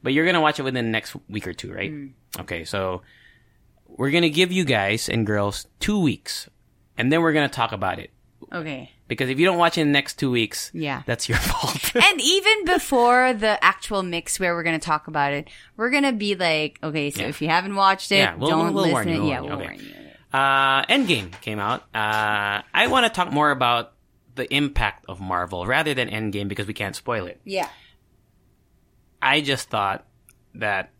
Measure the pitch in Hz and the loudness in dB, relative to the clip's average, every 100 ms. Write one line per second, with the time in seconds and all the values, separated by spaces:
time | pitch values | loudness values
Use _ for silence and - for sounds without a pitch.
0 | 123 139 165 175 151 147 135 127 117 110 | 0 2 2 4 2 2 -4 -2 0 -2
1 | - - _ 104 92 87 98 95 98 151 | -4 -16 _ -8 -8 -10 -12 -8 -8 -8
2 | 139 127 _ - 92 82 - 101 95 92 | -14 -18 _ -14 -8 -8 -6 -4 -4 -6
3 | - - - _ _ _ _ _ _ - | -10 -20 -20 _ _ _ _ _ _ -4
4 | 135 160 170 151 180 185 156 113 98 110 | 0 2 2 4 2 2 2 2 2 -2
5 | - 113 107 104 101 - - _ - 208 | 0 0 0 0 0 -4 -12 _ -2 0
6 | 160 - - - - _ _ _ _ - | 0 -2 -8 -12 -12 _ _ _ _ -2
7 | 120 156 165 156 143 - 113 104 95 90 | 2 4 4 4 0 0 -2 -2 -4 -4
8 | - _ _ _ - 175 156 135 131 _ | -8 _ _ _ -12 -10 -8 -10 -14 _
9 | _ 120 131 131 180 175 170 170 147 143 | _ -4 -2 2 2 4 2 4 2 2
10 | - - 139 120 110 - - 165 147 170 | 0 -2 0 2 0 -4 -10 -8 -6 -6
11 | - 117 - 117 - - - - - - | -4 -4 0 0 0 -2 -2 -4 -2 4
12 | 359 359 254 381 392 427 349 359 - 262 | 4 6 2 2 2 2 2 0 2 2
13 | 240 247 254 233 220 208 - 196 - 202 | 4 6 4 2 0 4 2 2 -4 -4
14 | 185 170 - - 185 170 165 160 165 151 | -2 -6 -6 -2 -2 0 -2 -2 -2 -4
15 | - 151 143 143 147 - - - 233 277 | -2 -2 0 -2 -6 -18 -20 -6 -2 2
16 | 277 226 202 190 175 156 151 - 156 151 | 0 0 -2 0 0 0 -2 -6 -6 -2
17 | 143 - 120 147 151 165 190 196 196 190 | -4 -4 -6 -4 0 0 0 2 2 2
18 | - 196 120 85 143 160 165 196 175 143 | 2 2 2 2 0 2 2 2 2 2
19 | 101 - 151 127 139 - - 50 - - | 0 0 0 -2 -4 -8 -8 -12 -18 -18
20 | - - _ 135 135 139 135 135 - 269 | -20 -20 _ 2 4 4 4 2 2 2
21 | 226 139 92 - - 107 101 120 - 110 | 2 0 -2 -10 -8 -4 -2 -2 -4 -2
22 | 107 107 107 107 101 104 - - 233 262 | 0 0 0 0 0 -2 -2 0 2 4
23 | 233 - 180 143 151 135 123 120 117 _ | 2 0 0 2 2 4 2 2 -2 _
24 | _ _ _ 131 127 139 147 143 104 - | _ _ _ -8 -2 0 0 0 0 -2
25 | - 92 98 90 87 90 92 135 151 131 | -16 -12 -4 -2 -2 -4 -2 0 0 -2
26 | 120 110 107 101 101 98 104 107 101 - | -2 -4 -4 -4 -6 -6 -8 -6 -6 -6
27 | - 117 90 - - 190 165 - - _ | -6 -6 -6 -12 -8 -6 -6 -10 -20 _
28 | _ _ _ _ _ _ _ _ _ _ | _ _ _ _ _ _ _ _ _ _
29 | _ _ 131 147 143 135 - 110 98 98 | _ _ 2 2 2 -2 -2 -2 -2 -4
30 | - _ _ _ _ - 107 98 92 | -10 _ _ _ _ -6 -4 -2 -6